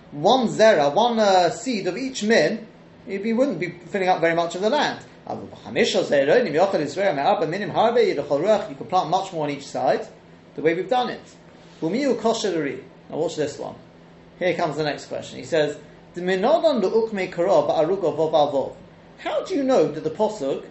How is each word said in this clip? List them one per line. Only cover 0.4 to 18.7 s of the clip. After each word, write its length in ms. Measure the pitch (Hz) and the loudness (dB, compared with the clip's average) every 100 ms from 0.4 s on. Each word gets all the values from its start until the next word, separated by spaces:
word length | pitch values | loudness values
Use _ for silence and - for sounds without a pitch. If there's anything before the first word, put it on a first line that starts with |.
| 214 | 2
zera, 440 | 151 220 175 143 | 4 6 6 4
one, 260 | 202 240 220 | 2 2 2
uh, 320 | 208 185 170 | 4 6 4
seed 340 | 160 262 214 175 | 0 -4 -4 -2
of 120 | 196 | -4
each 260 | 262 - | -6 -4
min. 420 | 208 214 156 214 - - - - - | 2 4 4 0 -12 -20 -20 -20 -10
He, 140 | 196 | -6
he 140 | 226 | -2
wouldn't 260 | 226 277 170 | 0 0 -2
be 100 | 170 | -8
filling 400 | - - 202 185 | -10 -6 -2 2
up 120 | 180 | 2
very 120 | 165 | 2
much 220 | 165 170 180 | 0 -2 0
of 60 | |
the 100 | 214 | 0
land. 340 | 294 175 120 - - - | 2 0 -4 -14 -18 -12
Avu 200 | 113 98 | -12 -12
b'chamisha 540 | - 101 131 233 202 | -16 -6 -2 0 0
zeronim 500 | - 139 139 220 208 | 2 2 4 4 2
yochel 260 | 147 196 190 | 2 2 0
Israel 340 | 143 175 196 | -2 -2 -2
me'arba 340 | 143 160 202 156 | 0 0 0 0
minim 220 | 185 185 | -4 -4
harbe 280 | 151 226 240 | 0 2 4
yidachol 440 | 202 143 139 143 | 2 0 -2 0
ruach. 260 | 190 208 - | 2 0 -2
You 40 | 139 | -12
can 120 | 151 | -4
plant 240 | 185 151 | -2 0
much 200 | 185 - | -2 -2
more 120 | 165 | -6
on 80 | 143 | -6
each 160 | 135 - | -6 -8
side, 400 | 131 135 196 - - - - - - | -2 0 0 -4 -16 -20 -20 -18 -2
the 80 | |
way 100 | 151 | -2
we've 160 | 170 175 | 0 0
done 220 | 247 233 | 0 -2
it. 100 | 120 - - - - - - | -6 -14 -20 -20 -20 -20 -8
Umiu 400 | 160 220 285 - | -4 0 0 0
kosher 340 | 226 226 208 | 0 0 -2
uri. 300 | 165 139 117 - - - | -2 -4 -6 -14 -20 -10
Now 60 | 139 | -4
watch 180 | 165 151 | -4 -2
this 240 | 143 - | -4 -6
one. 160 | 113 - - - - - - - | -12 -12 -20 -20 -20 -20 -18 -4
Here 160 | 180 165 | -2 0
comes 220 | 170 143 | -2 -2
the 60 | |
next 220 | 151 131 - | -4 -4 -8
question. 320 | 120 - 131 | -10 -10 -14
He 80 | 127 | -2
says, 320 | 160 147 - - - - | 0 0 -4 -14 -20 -16
the 80 | 175 | -6
Minodon 600 | 180 190 226 330 320 254 | -2 0 2 4 2 2
Lu'ukme 500 | - 226 220 202 180 | 2 2 0 -2 -4
Kara 180 | 170 180 | -2 2
Ba'aruga 680 | 165 147 160 156 196 160 147 | 4 4 2 2 0 -2 0
Vov 180 | 156 | 2
Al 180 | 160 143 | 2 2
Vov. 240 | 139 110 | 0 -4